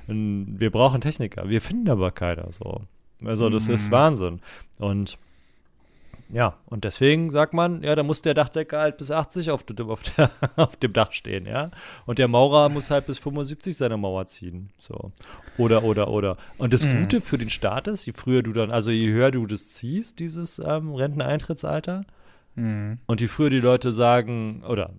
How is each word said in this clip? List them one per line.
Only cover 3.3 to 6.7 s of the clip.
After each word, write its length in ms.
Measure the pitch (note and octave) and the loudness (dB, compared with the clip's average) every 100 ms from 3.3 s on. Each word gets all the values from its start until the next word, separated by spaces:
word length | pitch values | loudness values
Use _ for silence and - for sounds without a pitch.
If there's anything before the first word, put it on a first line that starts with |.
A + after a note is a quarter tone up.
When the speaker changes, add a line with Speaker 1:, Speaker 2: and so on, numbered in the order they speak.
| A2 A2+ | 0 2
Speaker 1:
das 200 | A2 A2 | 2 2
ist 180 | A#2 G#2 | 0 4
Speaker 2:
Mhm. 40 | |
Speaker 1:
Wahnsinn. 480 | A#2 D#3 C3+ F2+ F2 - - - - | 6 6 4 -2 -6 -14 -20 -20 -6
Und 380 | G2+ G2+ G2 - - _ _ _ _ _ _ _ - - - | -2 -2 -4 -8 -20 _ _ _ _ _ _ _ -20 -20 -8
ja, 280 | A2+ A#2 - | 0 0 -2
und 180 | - | -10